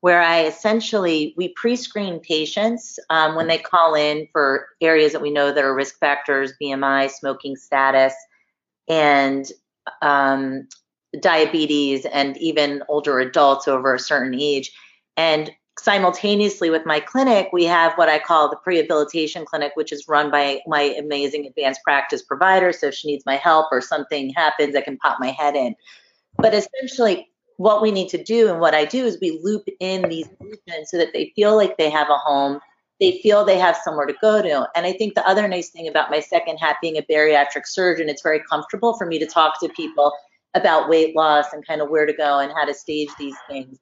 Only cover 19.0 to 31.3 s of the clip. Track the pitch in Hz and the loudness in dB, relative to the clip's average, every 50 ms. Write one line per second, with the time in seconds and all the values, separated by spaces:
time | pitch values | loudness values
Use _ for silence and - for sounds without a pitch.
19 | 147 147 - 170 156 151 - 180 160 - - 156 147 143 143 156 156 151 - 143 | 0 -2 -2 -4 -4 -4 -6 -10 -12 -8 -6 -6 -6 -6 -4 -6 -6 -6 -8 -14
20 | 139 - 156 147 151 147 139 147 143 143 139 135 - 165 160 147 147 143 131 - | -6 0 0 0 2 2 2 0 0 0 -2 -6 -6 -4 -2 0 0 0 -2 -4
21 | 147 151 147 143 143 139 147 151 147 135 _ - 143 135 135 - _ - 143 139 | -6 -6 -4 -4 -4 -4 -4 -6 -10 -8 _ -4 -4 -4 -4 -2 _ 0 0 0
22 | 135 - - 127 - _ 143 135 175 190 190 190 185 180 165 - - 143 135 - | 0 -2 -6 -8 -6 _ -2 0 2 4 4 4 4 2 0 0 -4 -6 -6 -6
23 | - 151 147 139 - - 135 139 - 175 160 156 156 156 - 127 127 - 160 151 | -6 -6 -6 -6 -4 -4 -4 0 2 4 4 4 4 2 0 -2 -2 -2 -6 -6
24 | 143 - 156 147 135 135 131 170 160 151 - - 151 139 139 143 - - 139 127 | -6 -6 -6 -6 -6 -6 -2 0 0 0 2 0 -2 0 0 -2 -4 -4 -10 -2
25 | - 147 - - 131 127 135 - 151 143 143 143 131 120 113 _ _ _ - _ | -2 -2 -2 0 -4 -6 -4 -2 -2 -2 0 0 -2 -4 -4 _ _ _ -20 _
26 | _ _ _ _ _ _ _ - - 220 214 208 381 - - 262 262 247 - - | _ _ _ _ _ _ _ 2 2 2 2 2 -2 -4 -8 -12 -12 -10 -4 0
27 | 240 220 185 180 - _ _ _ _ _ _ _ 175 214 214 208 220 220 202 196 | 0 0 0 0 -6 _ _ _ _ _ _ _ 2 2 4 4 2 0 0 -2
28 | 185 185 - 165 156 - 220 233 226 214 175 165 170 160 156 156 151 147 - 254 | -4 -4 -6 -8 -4 -2 2 2 4 2 2 2 2 2 2 2 0 0 -2 -2
29 | 262 233 185 170 190 175 160 160 160 190 214 208 - - 196 _ 180 185 190 185 | -2 -2 -4 -2 -4 -6 -6 -4 -4 -4 -4 -4 -6 -10 -10 _ -6 -6 -4 -4
30 | 180 170 165 160 160 - - _ - 202 214 208 _ - 170 160 156 - - 175 | -4 -4 -4 -6 -10 -12 -14 _ -20 -20 -20 -20 _ -14 -14 -14 -12 -8 -2 -2
31 | 165 156 - - 160 - | -2 -2 -2 -6 -8 -6